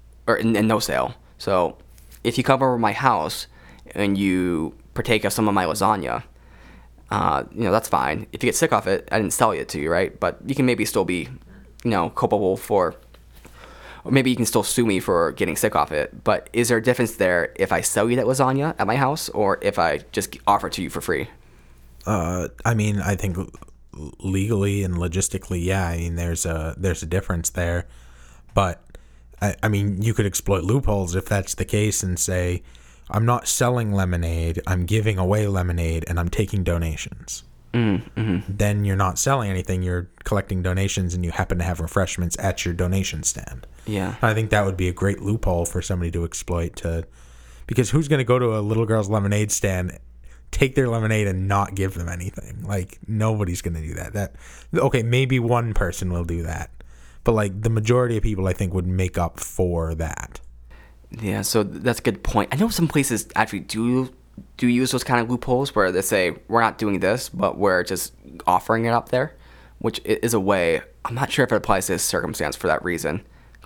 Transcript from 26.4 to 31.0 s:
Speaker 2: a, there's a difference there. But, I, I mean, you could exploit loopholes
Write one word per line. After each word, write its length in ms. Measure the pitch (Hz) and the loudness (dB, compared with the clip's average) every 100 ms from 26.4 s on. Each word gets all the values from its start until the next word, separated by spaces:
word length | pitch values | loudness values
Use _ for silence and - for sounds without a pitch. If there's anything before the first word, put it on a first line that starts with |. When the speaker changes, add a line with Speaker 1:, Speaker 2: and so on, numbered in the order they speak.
| 87 | -4
Speaker 2:
a, 260 | 80 80 - | -4 -4 -4
there's 260 | 92 82 | -2 -2
a 20 | 80 | -2
difference 460 | 92 - 85 82 | -4 -2 -4 -4
there. 340 | - 85 87 - - - - - - - - | -2 -2 -2 -4 -14 -20 -20 -20 -20 -4 0
But, 280 | 95 - - - - - - - | 0 -2 -12 -20 -20 -20 -20 -4
I, 160 | 104 - | -2 0
I 60 | 110 | 0
mean, 340 | 101 101 95 | 2 0 0
you 140 | 110 110 | 0 2
could 100 | 101 | 0
exploit 380 | - - 98 | -2 0 0
loopholes 520 | 87 131 123 101 | 2 2 2 0